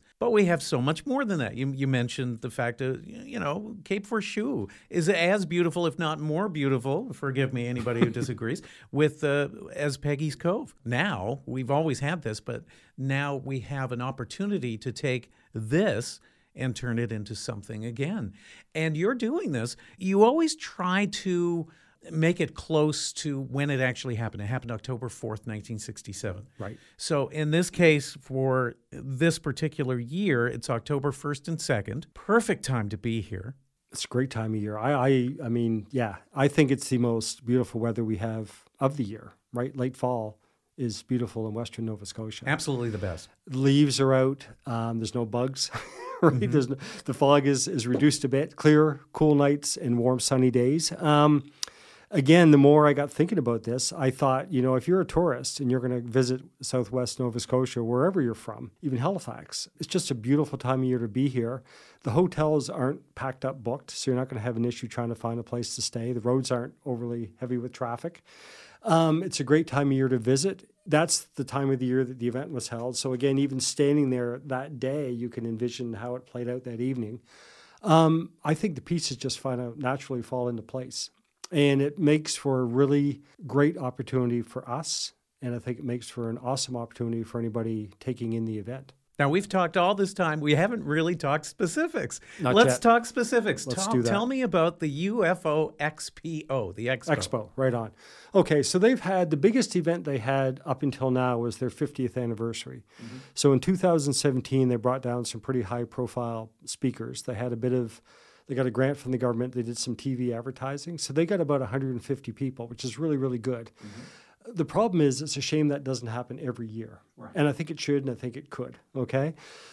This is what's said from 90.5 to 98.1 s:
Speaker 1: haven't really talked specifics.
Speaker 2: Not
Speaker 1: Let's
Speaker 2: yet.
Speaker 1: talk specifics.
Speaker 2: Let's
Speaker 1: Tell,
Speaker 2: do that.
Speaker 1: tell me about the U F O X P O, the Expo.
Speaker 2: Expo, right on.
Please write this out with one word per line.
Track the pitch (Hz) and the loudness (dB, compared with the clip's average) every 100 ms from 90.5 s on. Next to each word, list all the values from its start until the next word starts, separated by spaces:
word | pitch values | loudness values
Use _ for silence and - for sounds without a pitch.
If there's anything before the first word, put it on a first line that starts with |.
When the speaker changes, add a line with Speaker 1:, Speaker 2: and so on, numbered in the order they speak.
| 147 | 4
Speaker 1:
haven't | 190 233 | 2 0
really | 139 151 165 170 | -2 0 0 0
talked | 143 156 - | 0 0 -2
specifics. | - 180 294 330 277 131 - - - | -4 -2 0 -2 -2 -6 -8 -14 -2
Speaker 2:
Not | 175 | 4
Speaker 1:
Let's | 196 240 | 8 6
Speaker 2:
yet. | 247 | 6
Speaker 1:
talk | 233 233 233 | 4 4 2
specifics. | 262 233 240 208 - 135 | -4 0 2 2 -2 -4
Speaker 2:
Let's | 123 190 | -4 0
Speaker 1:
Tell, | |
Speaker 2:
do | 131 | 2
that. | 117 | 2
Speaker 1:
tell | 202 240 | 2 0
me | 269 | 0
about | 247 175 165 170 | 2 4 2 0
the | 156 | -4
U | 139 190 233 | -2 -2 2
F | 170 180 160 | 2 2 0
O | 151 156 - | 0 0 -2
X | 147 160 - | -4 -4 -12
P | - 160 156 156 | -12 -8 -8 -4
O, | 135 98 | -4 -4
the | 107 120 | -4 -2
Expo. | 127 - 143 | -2 2 0
Speaker 2:
Expo, | 98 120 95 - | 2 -4 -4 0
right | 131 | 0
on. | 117 110 - - | 0 -4 -12 -20